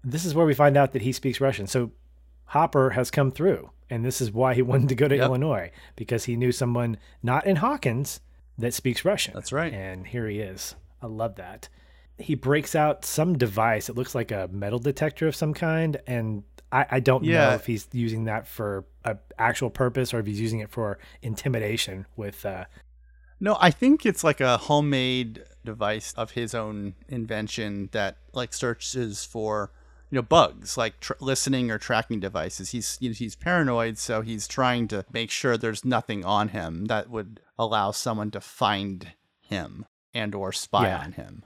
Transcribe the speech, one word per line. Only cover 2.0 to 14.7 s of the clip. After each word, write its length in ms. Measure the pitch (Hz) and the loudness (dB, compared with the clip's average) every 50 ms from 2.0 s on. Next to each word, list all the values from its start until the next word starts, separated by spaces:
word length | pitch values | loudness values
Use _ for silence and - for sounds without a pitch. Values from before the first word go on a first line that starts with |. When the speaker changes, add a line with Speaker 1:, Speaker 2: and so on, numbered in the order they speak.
| - - - - - - - - - | -20 -20 -20 -20 -20 -20 -20 -20 -20
Speaker 1:
Hopper 420 | - - 147 160 - - 143 131 131 | 0 4 4 4 4 4 4 4 4
has 200 | 101 127 127 - | 4 0 0 2
come 220 | - 151 139 135 | 2 2 2 2
through. 380 | - - 156 196 151 - 65 - - - - - | 2 2 2 2 2 2 -2 -12 -20 -20 -12 -6
And 140 | 127 113 117 | -4 -2 -2
this 160 | 131 127 - | -2 -2 -2
is 140 | 131 110 101 | -2 -2 2
why 200 | 113 131 131 127 | 2 2 4 4
he 80 | 123 | 4
<laughs> 0 | |
wanted 280 | 127 120 123 139 123 135 | 4 4 4 4 4 4
to 60 | 131 | 4
go 120 | 113 147 | 2 4
to 80 | 147 147 | 4 4
Speaker 2:
Yep. 80 | 135 131 | 4 4
Speaker 1:
Illinois, 480 | 143 131 123 143 156 127 98 87 87 - - - - - | 2 2 2 2 0 0 -2 -2 -8 -14 -20 -20 -20 -12
because 300 | - 113 - 123 110 - | -12 -4 -2 -2 -2 0
he 100 | - 120 | -2 -2
knew 160 | 117 123 123 | 2 2 2
someone 460 | 120 - 131 120 120 123 120 117 110 - - - - - | 2 2 0 0 0 0 0 -2 -4 -6 -10 -20 -16 -6
not 240 | - 117 127 151 - | -2 0 0 2 2
in 100 | 196 190 | 2 2
Hawkins 640 | 147 185 254 294 285 - 135 113 123 143 - - - - - - - - - - | 4 2 0 0 0 0 0 0 0 -4 -4 -8 -12 -16 -20 -20 -20 -20 -18 -8
that 160 | - 113 120 120 | -4 -4 -4 -4
speaks 320 | - - 131 113 - - | -2 -2 -2 -2 0 0
Russian. 280 | 180 208 - - - 92 | 0 0 0 -2 -6 -6
Speaker 2:
That's 200 | 95 - - 131 | -10 -8 -6 -4
right. 180 | 147 170 160 120 | -4 -4 -4 -6
Speaker 1:
And 320 | 98 95 95 92 92 92 | -8 -8 -10 -10 -12 -12
here 220 | - 120 123 113 | -8 -6 -4 -4
he 120 | 107 101 104 | -4 -4 -4
is. 340 | 107 92 95 98 - - - - - - - - | -6 -6 -8 -12 -12 -12 -14 -16 -20 -20 -20 -14
I 40 | 123 | -12
love 300 | 113 110 110 117 113 95 | -12 -6 -4 -4 -4 -6
that. 320 | 95 90 - 110 110 - - _ _ _ _ - - _ - - | -10 -16 -16 -16 -18 -20 -20 _ _ _ _ -20 -20 _ -20 -18
He 180 | - - - 151 | -12 -4 -4 -4
breaks 400 | 123 - 131 143 151 143 - - | 0 2 2 2 2 2 0 2
out 300 | 160 151 151 143 - - | 2 4 4 2 0 -4
some 320 | - - - 156 180 175 | -4 0 0 2 2 4
device. 500 | 135 123 110 98 110 110 117 113 107 - | 2 2 2 2 2 4 4 2 2 -2
It 80 | - 110 | -4 -6
looks 180 | 120 127 - - | -6 -6 -4 -4
like 180 | 123 117 - | -4 -4 -2
a 180 | 110 98 92 87 | -4 -4 -4 -6
metal 260 | 92 98 98 101 | -6 -6 -4 -2